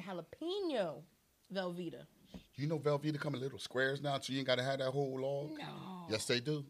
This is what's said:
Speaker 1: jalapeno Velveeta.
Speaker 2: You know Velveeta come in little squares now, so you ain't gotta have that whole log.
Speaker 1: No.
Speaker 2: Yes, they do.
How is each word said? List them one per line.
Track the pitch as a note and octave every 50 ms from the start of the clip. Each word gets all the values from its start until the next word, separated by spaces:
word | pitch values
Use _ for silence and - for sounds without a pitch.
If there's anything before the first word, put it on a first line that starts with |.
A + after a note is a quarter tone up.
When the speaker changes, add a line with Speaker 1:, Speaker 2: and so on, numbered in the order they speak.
Speaker 1:
jalapeno | F3 F#3+ F#3+ F3 D#3 - - - D#4 E4 F#4 G#4 G4 E4+ D4 A#3 F#3+ E3 D3 D3 D#3 - _ _ _ _ _ _ _ - F#3
Velveeta. | G3 F#3 F3+ F3 F3 F3+ D#3+ - - - - - - - - - - - - -
Speaker 2:
You | - C#3
know | D3+ E3 D3+
Velveeta | B2+ D3 D3 C#3+ C#3+ D3+ D#3 C#3+
come | - D3+ C#3
in | B2
little | C3 C#3 C3 G2+
squares | - - - B2 C3 C3 C#3 C#3+ C#3+
now, | C#3+ C#3 C3+
so | - - B2+
you | C#3
ain't | C3+
gotta | C3 B2+ B2 B2
have | C3+ C3+ C3
that | C3 C3
whole | C3 C#3 C#3+ C3+ C3 C3
log. | C3 C3+ C#3+ C#3+ C#3+ D3+ D#4 D4
Speaker 1:
No. | - D3+ - - C#3+ F#3+ F#3 - - E3+
Speaker 2:
Yes, | G#2+ A2 -
they | - B2+ B2
do. | A#2+ D3 D3+ D3+ C#3 -